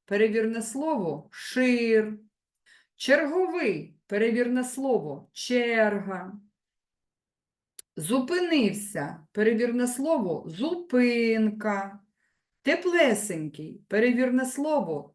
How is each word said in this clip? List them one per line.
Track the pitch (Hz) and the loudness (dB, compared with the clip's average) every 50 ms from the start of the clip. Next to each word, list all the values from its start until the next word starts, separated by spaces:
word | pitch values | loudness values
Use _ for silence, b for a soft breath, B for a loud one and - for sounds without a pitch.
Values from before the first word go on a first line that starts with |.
| _ | _
Перевірне | - 202 208 220 220 208 226 220 226 226 233 214 | -4 0 2 2 2 2 2 0 0 -2 -4 -6
слово | - - 269 302 320 302 233 185 160 147 151 - - | -6 -6 -4 -2 -2 -2 -2 -2 -4 -6 -6 -10 -18
шир. | - - - - - 254 254 254 247 240 233 226 220 220 214 214 214 214 - _ _ _ _ _ _ _ b b b b b b b | -18 -16 -14 -6 -2 2 2 4 4 2 2 4 4 4 2 2 -4 -12 -14 _ _ _ _ _ _ _ b b b b b b b
Черговий. | - - 254 277 320 320 277 311 370 370 320 330 359 302 220 170 151 - - - _ _ | -10 2 2 4 4 4 0 0 0 0 0 -2 -2 0 0 -2 -2 -6 -12 -18 _ _
Перевірне | - 202 208 226 233 226 247 247 240 247 254 247 | -6 -2 0 2 2 2 2 2 2 0 -2 -2
слово | - - 269 269 269 240 190 151 151 139 - - _ _ | -4 -6 -6 -2 0 0 0 0 -4 -10 -12 -14 _ _
черга. | - - - 247 247 240 240 226 220 214 208 202 196 - 196 190 180 180 190 202 - - _ _ _ _ _ _ _ _ _ _ _ _ _ _ _ _ _ _ _ _ _ _ _ _ _ _ _ - _ - | -12 -6 0 0 0 2 2 2 4 2 2 2 -2 -4 -6 -8 -8 -10 -12 -16 -18 -20 _ _ _ _ _ _ _ _ _ _ _ _ _ _ _ _ _ _ _ _ _ _ _ _ _ _ _ -20 _ -14
Зупинився. | - 151 165 240 269 254 247 349 359 359 339 330 285 226 196 - - - - - 165 143 151 - - - _ - | -10 -6 -2 0 0 0 0 -2 -2 0 2 2 2 2 2 0 -2 -10 -8 -8 -8 -8 -8 -10 -14 -18 _ -2
Перевірне | 202 214 226 233 214 240 233 233 247 247 | 2 4 4 4 4 0 0 0 0 -2
слово | 247 - - 269 320 330 277 202 175 156 143 - | -2 -2 -2 0 0 0 0 0 -2 -4 -4 -6
зупинка. | 160 160 180 254 330 359 349 - - - 247 247 240 240 233 233 226 226 220 220 214 208 - - 214 202 196 196 196 196 - _ _ _ _ _ _ _ _ _ _ _ _ - | -10 -8 -6 -4 -4 -4 -6 -6 0 2 4 4 4 2 2 2 2 2 2 2 0 0 -2 -4 -2 -2 -2 -4 -8 -12 -18 _ _ _ _ _ _ _ _ _ _ _ _ 0
Теплесенький. | 269 330 - - 359 339 339 311 262 208 202 - - 180 160 156 147 - 151 156 - - - - - | 0 0 2 0 0 4 4 4 4 4 2 -2 -4 -6 -6 -6 -8 -8 -12 -14 -14 -14 -18 -12 -2
Перевірне | 196 214 226 247 247 247 254 247 247 254 262 | 0 2 4 4 4 4 2 2 2 0 0
слово | 254 - 277 285 311 302 285 190 165 156 143 - - _ | -2 -4 -4 -2 0 0 0 0 -2 -6 -6 -8 -12 _